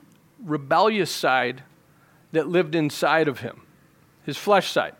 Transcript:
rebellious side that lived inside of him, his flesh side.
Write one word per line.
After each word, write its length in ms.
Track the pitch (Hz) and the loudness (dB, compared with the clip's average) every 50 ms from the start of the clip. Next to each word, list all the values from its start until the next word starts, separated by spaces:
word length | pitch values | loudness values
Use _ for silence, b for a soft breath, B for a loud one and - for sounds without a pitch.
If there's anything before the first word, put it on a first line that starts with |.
| - _ _ _ _ _ _ - | -10 _ _ _ _ _ _ -16
rebellious 720 | 247 160 151 147 139 135 165 165 196 220 220 208 180 - | -6 -6 -6 -6 -2 0 2 4 4 4 2 0 -2 -2
side 540 | - - - 143 131 127 123 123 123 131 - - _ _ _ b b b b b b b b b | -4 -2 0 2 2 2 0 -2 -4 -8 -14 -20 _ _ _ b b b b b b b b b
that 160 | - 160 - | -2 -2 -2
lived 280 | - 175 175 175 151 156 | 2 2 0 0 2 0
inside 520 | 170 151 147 - - 175 151 151 160 156 | 0 0 -2 -2 -2 0 2 2 2 2
of 120 | 147 127 - | 0 -2 -4
him, 220 | 113 113 - - - _ _ _ _ _ _ _ _ _ _ _ _ | -8 -12 -12 -14 -20 _ _ _ _ _ _ _ _ _ _ _ _
his 140 | - 139 | -10 -10
flesh 320 | - - 196 208 190 - - | -4 0 2 4 4 2 2
side. 240 | - 151 95 73 - | 0 -2 -2 -2 -6